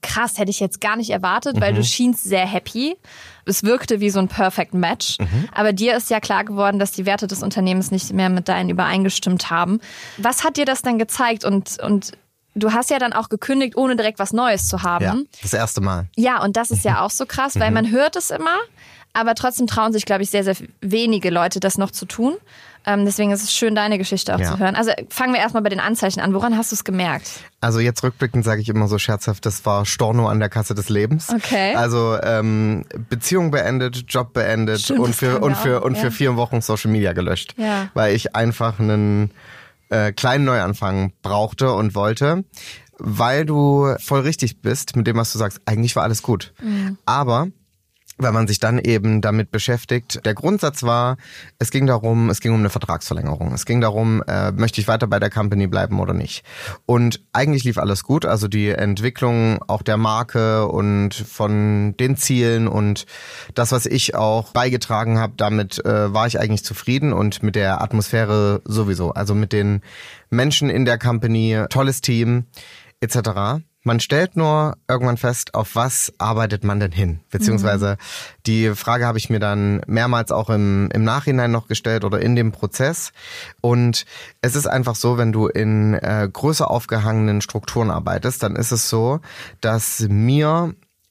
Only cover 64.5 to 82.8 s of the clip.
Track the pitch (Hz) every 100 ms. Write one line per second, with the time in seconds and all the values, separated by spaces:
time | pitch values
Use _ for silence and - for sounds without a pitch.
64.5 | - 127 123 - 110 113 113 110 107 104
65.5 | 107 98 - - 107 104 101 120 117 110
66.5 | 104 - - - 131 147 95 104 - 107
67.5 | 101 98 95 107 110 101 117 107 107 101
68.5 | 101 - 107 104 90 85 - 101 104 107
69.5 | 107 101 101 - - - - _ 117 135
70.5 | 139 143 98 127 120 123 120 117 113 110
71.5 | 110 107 131 135 131 - 117 117 120 120
72.5 | - - - - _ 113 123 110 98 101
73.5 | 147 156 _ 120 117 - 143 185 - 160
74.5 | 151 151 - _ 127 123 120 123 120 -
75.5 | - 107 - 123 - - _ 107 110 110
76.5 | 101 101 104 101 82 95 82 _ 98 -
77.5 | 107 101 101 101 101 - - - - -
78.5 | 110 110 104 - 120 120 113 - 110 104
79.5 | 104 101 101 - 113 120 120 113 - 110
80.5 | 107 101 98 101 - 110 127 139 127 120
81.5 | 117 113 110 - 113 104 98 95 120 113
82.5 | 101 101 -